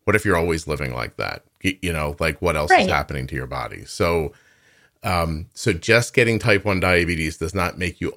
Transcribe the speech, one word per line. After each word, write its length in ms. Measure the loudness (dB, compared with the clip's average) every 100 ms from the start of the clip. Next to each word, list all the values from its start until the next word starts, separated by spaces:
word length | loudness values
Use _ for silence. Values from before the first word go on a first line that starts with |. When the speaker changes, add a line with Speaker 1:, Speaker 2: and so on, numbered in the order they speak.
Speaker 1:
what 120 | 0 2
if 100 | 2
you're 100 | 2
always 320 | 2 0 -2
living 260 | -4 -4 -6
like 200 | -8 -6
that? 260 | -8 -8 -14 _
Y-, 140 | -4 -2
you 120 | -4
know, 220 | -2 -2 -2
like, 220 | -2 0
what 160 | 0 0
else 140 | 2
is 60 | 4
Speaker 2:
Right. 120 | 4
Speaker 1:
happening 380 | 0 0 -6 -6
to 80 | -6
your 120 | -6
body? 380 | -8 -8 -12 -12
So, 480 | -2 0 2 -2 -8 _ _ _ _ _ _
um, 420 | -2 0 0 -2 -8
so 180 | -4 -2
just 420 | -2 4 4 4
getting 260 | 2 4 2
type 260 | 2 2 2
one 140 | 0
diabetes 560 | 4 4 2 0 -2 -4
does 160 | -4 -2
not 220 | -4 -4
make 240 | -6 -4
you 100 | -6